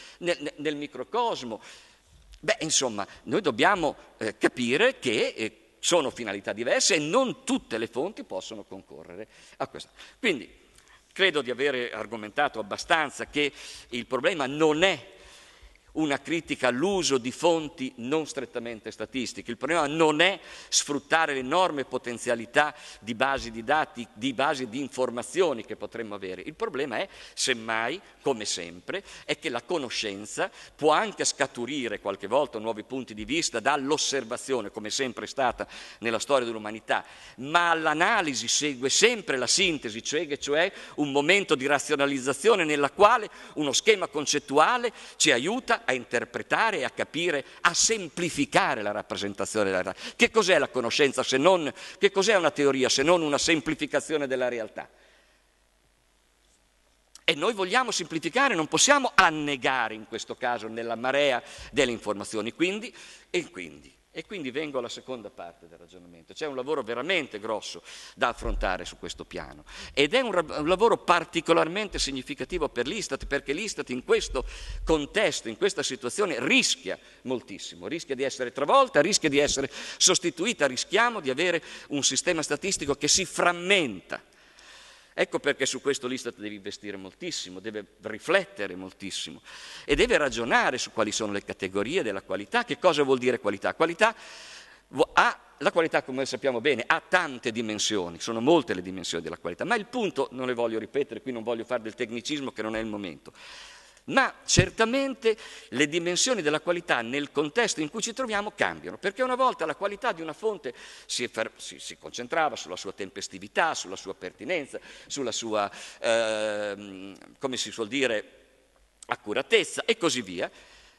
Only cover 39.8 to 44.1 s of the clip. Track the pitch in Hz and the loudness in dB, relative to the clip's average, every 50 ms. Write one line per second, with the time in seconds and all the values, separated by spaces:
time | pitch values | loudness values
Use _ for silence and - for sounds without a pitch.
39.8 | - 117 104 113 - - 143 156 175 143 143 - - 139 143 156 175 196 - - | -4 -6 -8 -6 -6 -4 -2 -2 -2 -2 -6 -6 -2 0 2 2 2 2 0 -8
40.8 | - - - - 147 143 135 143 143 156 190 202 185 - 156 127 127 139 143 135 | -16 -14 -2 -2 -2 2 2 2 4 6 4 4 6 4 2 2 4 2 2 2
41.8 | - - 151 139 143 143 143 131 123 139 127 - - 214 233 190 165 151 151 143 | 4 2 2 2 2 2 2 0 0 -2 -2 2 4 4 6 6 4 2 2 2
42.8 | 143 135 - - 202 208 233 226 208 180 - - - - - 143 151 139 123 - | 2 2 6 8 8 8 8 6 0 -4 -12 -16 -18 -12 -6 -4 -2 0 0 2
43.8 | - 214 214 190 175 - | 4 4 4 4 4 -4